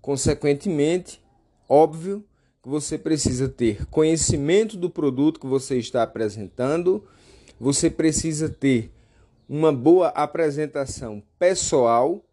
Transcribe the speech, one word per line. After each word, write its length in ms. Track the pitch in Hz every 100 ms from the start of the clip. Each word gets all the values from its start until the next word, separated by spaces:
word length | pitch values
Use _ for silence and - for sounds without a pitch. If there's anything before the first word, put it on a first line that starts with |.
Consequentemente, 1200 | - 139 151 143 147 143 202 156 147 180 180 - _ _ _ _ _
óbvio 560 | 139 156 160 175 202 208 _ _ _
que 60 | 123
você 300 | 147 139 151
precisa 500 | 156 156 - 127 135
ter 380 | - 117 101 -
conhecimento 880 | - 156 160 - 156 139 190 220 208
do 140 | 175
produto 500 | 170 147 127 151 160
que 80 | 131
você 300 | 135 131 131
está 260 | 110 123
apresentando, 1040 | 113 113 110 104 95 - 127 160 175 202 - _ - - - _
você 320 | 120 139 165
precisa 600 | 160 160 147 160 151 156
ter 420 | - 139 123 107 - _ _ _ _ _
uma 240 | 143 160
boa 380 | 139 131 185 165
apresentação 1120 | - 147 - 160 143 151 143 135 - 120 104 - _
pessoal 800 | 180 185 - 151 117 117 135 202 _